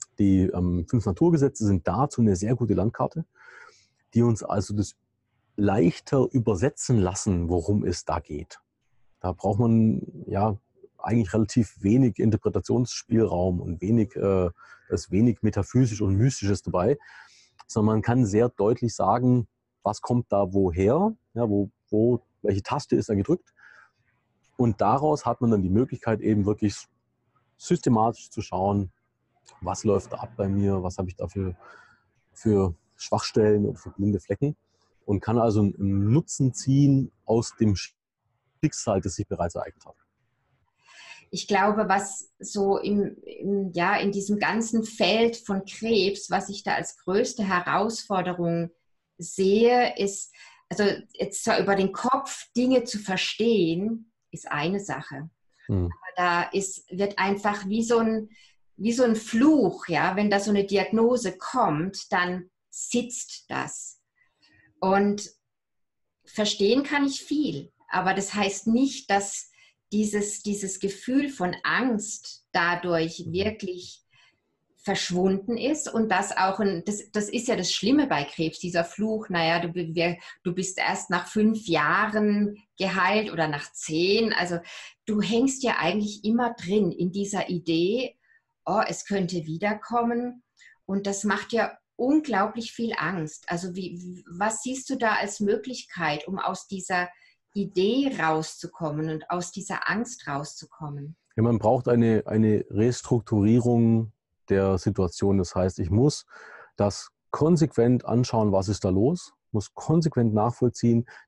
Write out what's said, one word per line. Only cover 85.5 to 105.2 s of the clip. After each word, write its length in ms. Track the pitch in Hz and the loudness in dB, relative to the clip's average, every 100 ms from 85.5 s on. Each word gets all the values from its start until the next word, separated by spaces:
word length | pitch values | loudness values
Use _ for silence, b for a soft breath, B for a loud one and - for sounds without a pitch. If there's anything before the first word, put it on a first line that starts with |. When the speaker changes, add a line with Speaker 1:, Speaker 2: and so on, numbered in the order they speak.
| - | 0
Speaker 2:
ja 140 | 233 - | -2 0
eigentlich 440 | 165 208 208 - | 0 -2 -4 -4
immer 300 | 208 233 240 | -2 0 0
drin 380 | 233 170 208 185 | -4 -2 0 0
in 200 | - 175 | 0 -4
dieser 380 | 190 202 196 - | -2 -4 -4 -4
Idee, 680 | 180 - 165 180 233 254 - _ _ _ _ - | -4 -2 0 0 0 -4 -10 _ _ _ _ -4
oh, 160 | 196 - | -2 -2
es 180 | - - | -6 -4
könnte 400 | 202 175 180 156 | -2 -2 -4 -6
wiederkommen 960 | 165 208 214 - 240 233 240 247 247 _ b b b - | -4 -4 -4 -4 -2 0 -2 -6 -10 _ b b b -6
und 220 | 196 202 | -4 -4
das 160 | 202 | -4
macht 280 | 208 202 - | -2 -2 -2
ja 240 | 226 202 - _ - | -2 -2 -4 _ -4
unglaublich 760 | 247 311 302 202 214 233 226 | 2 2 2 0 0 -2 -10
viel 220 | - 233 - | -6 -6 -4
Angst. 480 | 156 185 156 - - | -4 -4 -6 -10 -8
Also 280 | 170 185 180 | -6 -6 -8
wie, 480 | 180 175 180 180 - | -10 -10 -14 -16 -16
was 320 | 170 214 214 | -6 -4 -4
siehst 280 | 254 262 - | -8 -8 -6
du 60 | 269 | -2
da 200 | 226 208 | 0 0
als 240 | 214 - | -4 -2
Möglichkeit, 880 | 202 214 - 240 - - 160 147 - | 0 0 -4 -12 -12 -6 -4 -4 -6
um 120 | 190 | -6
aus 280 | - 190 - | -4 -6 -10
dieser 420 | 196 - 185 180 B B B _ | -12 -4 -4 -4 B B B _
Idee 640 | 208 190 - 196 254 277 208 | -6 -4 0 2 2 0 0
rauszukommen 920 | 160 156 160 - 165 - 160 147 156 | 0 0 -2 -10 -16 -8 -6 -4 -4
und 200 | 156 - | -6 -6
aus 220 | 175 175 | -6 -6
dieser 380 | - - 180 - | -12 -8 -6 -4
Angst 380 | 185 233 - - | -4 -6 -10 -8
rauszukommen? 920 | 139 147 - 156 - 156 143 143 160 _ - | -8 -8 -14 -20 -14 -12 -10 -12 -16 _ 0
Speaker 1:
Ja, 80 | |
man 160 | 113 117 | 2 4
braucht 300 | 120 131 123 | 2 2 4
eine, 340 | 120 117 110 - | 4 4 2 2
eine 380 | 110 110 107 - | 2 4 2 0
Restrukturierung 1400 | 101 117 123 - 120 - 107 101 120 120 120 117 113 113 - _ _ - | 0 2 0 0 -2 2 2 4 4 4 4 4 4 0 -8 _ _ 0
der 280 | 98 98 95 | 2 4 2
Situation. 600 | - 95 92 - | 0 0 0 0